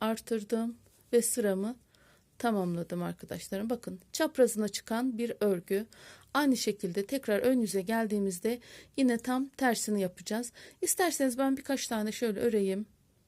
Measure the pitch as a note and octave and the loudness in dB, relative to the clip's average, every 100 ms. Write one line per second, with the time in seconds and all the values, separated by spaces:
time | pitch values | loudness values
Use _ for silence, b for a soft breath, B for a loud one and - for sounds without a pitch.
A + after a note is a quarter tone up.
0 | A3 A3+ - A3+ G#3 A3+ A#3 A#3 _ _ | -4 -4 -2 -4 -2 -2 -2 -6 _ _
1 | - A#3+ A#3 - G#3 F#3+ G#3 B3 _ b | 2 2 2 0 2 2 -2 -6 _ b
2 | b b b - A#3+ G#3 F3+ E3+ E3+ F3 | b b b -2 0 2 0 -2 -4 -4
3 | E3+ E3+ - E3+ - G3 A3+ A#3+ - F#3 | -4 -6 -10 -12 -8 -6 -4 -4 -6 -12
4 | - - D#4 D4+ A#3+ G#3 G#3 - - A3+ | -8 -2 0 4 4 4 -4 -4 -6 -2
5 | C4 A3 A#3 - G#3 F3+ - G3 A3 B | -2 -2 -4 0 2 2 0 -4 -4 B
6 | B B B C4+ D4 A#3+ - G3+ F#3 F3 | B B B 2 4 4 0 -2 -2 -2
7 | G3+ C4+ B3+ G3+ B3 C4 G#3+ F#3+ F#3 A3+ | -2 -4 0 2 4 2 2 0 0 0
8 | A3+ G#3 G3 F3 A3 A#3+ B B B - | 0 0 0 -2 -2 -4 B B B 2
9 | C4 A#3 A#3 B3+ C4+ - C4 A3 - G#3 | 2 2 0 -2 -2 0 0 2 0 0
10 | F#3 F#3 - G#3+ A#3+ B B B F4+ - | 0 -4 -6 -4 -4 B B B -2 2
11 | F4+ - C4+ A#3+ C4+ C4+ - C4+ - A3+ | 0 2 0 2 0 0 -2 -4 -2 -2
12 | G#3+ G#3 A#3 G3 A#3+ G#3+ G3 F#3+ G#3+ _ | -2 -2 -2 0 2 2 0 -2 -6 _
13 | _ _ | _ _